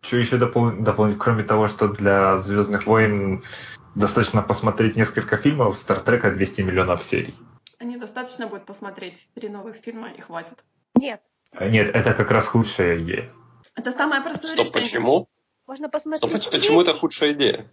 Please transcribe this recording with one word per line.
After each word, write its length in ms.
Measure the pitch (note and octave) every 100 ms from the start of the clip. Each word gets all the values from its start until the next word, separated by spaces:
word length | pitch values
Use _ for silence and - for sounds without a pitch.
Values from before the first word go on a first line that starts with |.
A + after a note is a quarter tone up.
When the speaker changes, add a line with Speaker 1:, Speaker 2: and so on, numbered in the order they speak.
Speaker 1:
Чё 160 | - B2
ещё 200 | A#2+ B2
допол-, 340 | A#2 A#2+ A#2 G2+
дополнить, 360 | A2 G#2 G#2+ G#2
кроме 260 | - A2+
того, 240 | G#2+ G#2+ G#2+
что 200 | - G#2
для 520 | G2 G2+ G2 G2 F#2+
"Звёздных 460 | F#2+ G2+ G2+ G2+ G#2
войн" 560 | A2+ A2 G#2 G2 F#2+ - - - - - -
достаточно 460 | G2+ - A2+ A2
посмотреть 540 | - G#2 A2+ - A2+ A2+
несколько 400 | A2 - - G#2+
фильмов, 380 | D3 D3 A2+ F#2+
"Стартрека" 560 | - - - A#2+ A2+
двести 300 | F#2 F#2+ -
миллионов 420 | F#2+ F#2 F2+ F2
серий. 300 | - F2 E2 - - - - _
Speaker 2:
А 40 |
недостаточно 640 | A#3+ B3 A3 B3 B3 - A3+
будет 180 | G3 -
посмотреть 600 | G3 G3+ F#3+ F#3 F3 _
три 160 | - G#3+
новых 260 | G#3 G#3 G#3+
фильма 320 | - A3+ G#3
и 100 | D3+
хватит? 420 | - E3+ E3 - _ _ _ -
Speaker 3:
Нет. 260 | C4+ G#3+ _ _ _
Speaker 1:
А, 160 | - G2
нет, 220 | A2+ G2+
это 200 | F#2 -
как 180 | - F2+
раз 160 | A2 G#2+
худшая 520 | A#2 A2 - F2+ E2+
идея. 280 | E2 F#2+ - - _ _ _ -
Speaker 2:
Это 160 | A#3+
самое 300 | - D4 C#4
простое 300 | D#4+ D4+ D#4+
Speaker 4:
Стоп, 160 | - -
Speaker 2:
решение. 160 | - A#3+
Speaker 4:
почему? 420 | B2 A2 D#3 - _ _ _ _
Speaker 3:
Можно 200 | C4+ D4
Speaker 4:
Стоп, 40 |
Speaker 3:
посмотреть 400 | D4+ D#4 D#4 A#2 G#3+ -
Speaker 4:
поч-, 60 |
почему 300 | - C3+ D3+
это 100 | F3
Speaker 3:
третий. 80 | D#3
Speaker 4:
худшая 320 | D#3 - D3+
идея? 320 | D3 B2+ - -